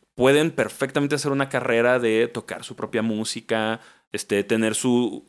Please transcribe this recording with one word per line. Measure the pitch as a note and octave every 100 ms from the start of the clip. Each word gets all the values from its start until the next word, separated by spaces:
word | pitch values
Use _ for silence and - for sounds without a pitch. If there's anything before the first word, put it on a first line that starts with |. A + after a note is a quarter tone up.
| _ -
pueden | B2+ D3 D#3+
perfectamente | - G#2+ - C3+ D3 C#3+ D3
hacer | C#3+
una | C#3 C3+
carrera | C3 B2 A#2 B2 B2+
de | A#2 A2 A#2
tocar | A2+ - F2+
su | - -
propia | G#2 A2+
música, | A2+ G#2+ A2 A#2 - A2+ A2 A2+ - - _
este, | G2+ - G2+ G2
tener | A2+ A2 G#2+
su, | C3 B2 A#2+ -